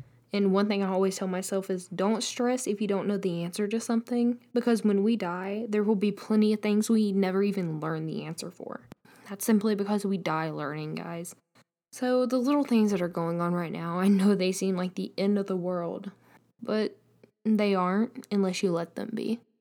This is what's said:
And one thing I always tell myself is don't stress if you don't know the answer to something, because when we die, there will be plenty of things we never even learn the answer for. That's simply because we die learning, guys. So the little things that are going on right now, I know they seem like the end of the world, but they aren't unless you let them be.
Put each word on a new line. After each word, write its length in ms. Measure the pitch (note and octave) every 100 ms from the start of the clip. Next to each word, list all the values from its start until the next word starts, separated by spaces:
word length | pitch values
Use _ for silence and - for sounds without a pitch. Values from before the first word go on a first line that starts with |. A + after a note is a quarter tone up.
| - _ _
And 200 | G3+ G3
one 140 | F#3+ G#3
thing 140 | G3+
I 60 | G3
always 300 | F#3 F#3+ F#3+
tell 100 | F#3+
myself 420 | F3+ F#3 G3 F#3+
is 180 | F#3 F3+
don't 360 | F3 G3 A3+
stress 420 | A#3 - B3 B3+ -
if 140 | G#3
you 80 | G#3
don't 200 | G3 F3+
know 100 | G3+
the 260 | F#3+ E3+
answer 240 | E3+ F3 G3+
to 120 | A3+
something, 600 | - A#3 A#3 A#3+ A#3+ A#3+ -
because 300 | A#3+ A#3 A#3
when 200 | G#3+ G3+
we 140 | G#3 A#3
die, 480 | F3+ F3 F#3+ G#3 A3+
there 160 | G#3+
will 120 | G#3 G#3
be 160 | G3+
plenty 420 | G3+ - A3 G#3+
of 80 | G#3+
things 280 | G#3 G#3 G#3+
we 220 | A3+ G#3+
never 320 | G3 F#3+ F#3+
even 360 | G3+ G3 E3+ D#3
learn 260 | D#3 D#3+ D#3+
the 180 | D3
answer 260 | D3+ E3 -
for. 320 | - - - - - _ - -
That's 160 | G3+ -
simply 300 | G#3+ G#3+ G3+
because 300 | G3+ G#3 G3
we 120 | G3
die 320 | E3 D#3 D#3+
learning, 460 | D3+ D3 D3+ D3+ D#3+
guys. 400 | E3+ E3+ F3 - _ _ _ _ _
So 340 | - B3+ B3+ B3
the 120 | B3+
little 260 | B3 D4
things 280 | C#4 A#3 G#3+
that 100 | G3
are 80 | F3
going 320 | F3 E3 E3+
on 120 | F3
right 180 | F3 E3+
now, 280 | E3+ E3+ F3
I 80 | F#3+
know 260 | G3 G3
they 200 | G3 F#3
seem 240 | F#3+ F#3+ F#3
like 180 | F3+ F3+
the 160 | F#3+ -
end 200 | G3 G3+
of 100 | G3
the 100 | F#3+
world, 540 | F3 F3+ E3+ - G3 - _ - _ _
but 340 | A#3 G#3+ G#3 - _ _ - _
they 320 | A3 G#3+ G#3 G3
aren't 520 | F3+ G3 A#3 - -
unless 320 | G3+ F#3+ F#3
you 80 | G3
let 240 | E3+ E3+ -
them 160 | A3
be. 280 | A3 - A3+ _ _